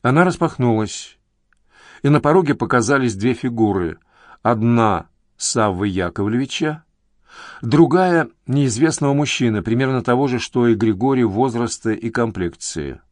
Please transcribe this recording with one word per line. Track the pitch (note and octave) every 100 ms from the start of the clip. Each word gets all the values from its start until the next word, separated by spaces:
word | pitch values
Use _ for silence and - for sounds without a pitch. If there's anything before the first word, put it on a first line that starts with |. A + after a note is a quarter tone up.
Она | A#2+ C#3+
распахнулась, | F3+ - E3 - B2 A2 G#2+ - - _ _ _ _ _ _ _ - -
и | C#3
на | D3
пороге | D3 E3+ D#3+
показались | A#2 G#2 B2+ A2 C#3 B2+ G2
две | A2
фигуры. | A#2+ C3 A#2 A2 G2 F2 - _ _ - -
Одна — | G#2+ A#2 A2+ A#2 A2+ F2 D#2+ _ _ _
Саввы | - A2+ G#2+ F2+ G#2
Яковлевича, | F#2 F2+ E2+ G2+ A2+ C3+ - D#3 D3+ _ _ _ _ _ - - -
другая — | A#2 D3 D#3+ E3+ F#3 E3+ C#3 _ -
неизвестного | C3+ C#3 A2 D#3+ - D3
мужчины, | C#3 D3 - B2 G#2+
примерно | F#2+ A#2 C3 C3
того | A#2+ B2 C#3
же, | B2
что | - B2+ A#2+
и |
Григорий, | A2 A2+ G2 B2 C3+
возраста | A2+ G2 B2+ A#2 A#2 - A2+
и | G#2+ A#2
комплекции. | A2+ A#2 G2 F2 - - - C#2+ C2 _